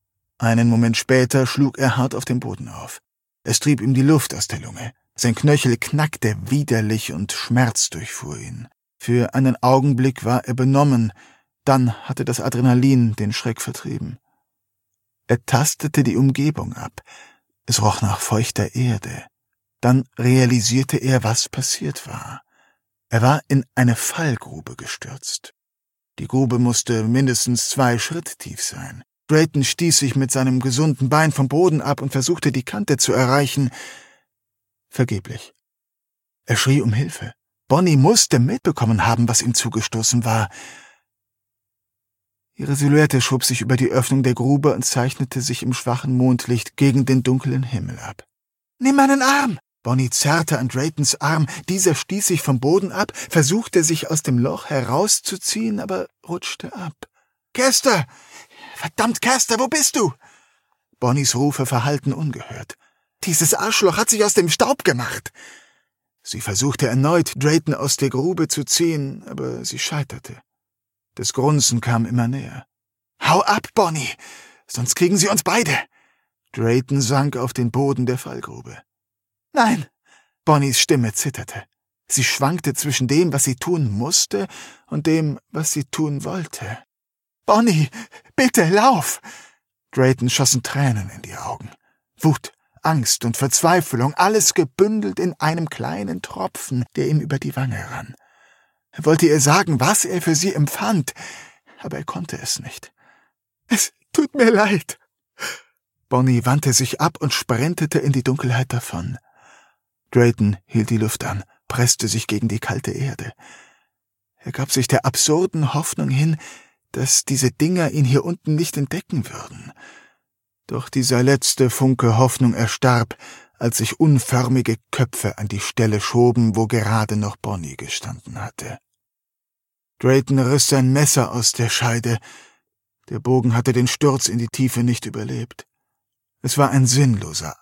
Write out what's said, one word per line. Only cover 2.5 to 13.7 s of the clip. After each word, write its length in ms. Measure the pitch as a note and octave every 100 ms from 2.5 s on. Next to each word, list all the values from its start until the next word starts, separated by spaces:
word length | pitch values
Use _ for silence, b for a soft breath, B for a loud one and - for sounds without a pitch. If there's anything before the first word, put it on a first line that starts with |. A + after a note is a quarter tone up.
| G2 A#2+
auf. 320 | G2 - - _ _ _ _
Es 160 | - A2
trieb 200 | D3 C#3
ihm 140 | A2
die 80 | C3
Luft 340 | C#3 D#3 - -
aus 140 | -
der 100 | -
Lunge. 320 | - - A#2 - _ -
Sein 200 | A#2+ A2+
Knöchel 420 | D3 D3 C3 A#2
knackte 580 | - D3 D3+ - A2 G2
widerlich 720 | F#2+ C#3+ C#3+ A2+ G#2+ A2 -
und 180 | D2 G2
Schmerz 580 | - - A#2 B2 - -
durchfuhr 480 | D#2+ A2+ - B2 D2+
ihn. 300 | - A#2 A#2 _ _ _
Für 360 | - B2 A#2+
einen 220 | C3+ C3 B2
Augenblick 600 | B2+ C3 C#3+ B2 C3 B2+ A2+
war 180 | B2
er 100 | -
benommen, 600 | B2+ C3 C#3 C#3+ B2 A2 b b b b _
dann 300 | - C3 B2 -
hatte 240 | - B2+ B2
das 160 | A#2+
Adrenalin 760 | - A#2 B2+ B2 C3+ C3 A#2 G#2+
den 160 | G#2
Schreck 300 | A2 A#2+ A2+
vertrieben. 580 | -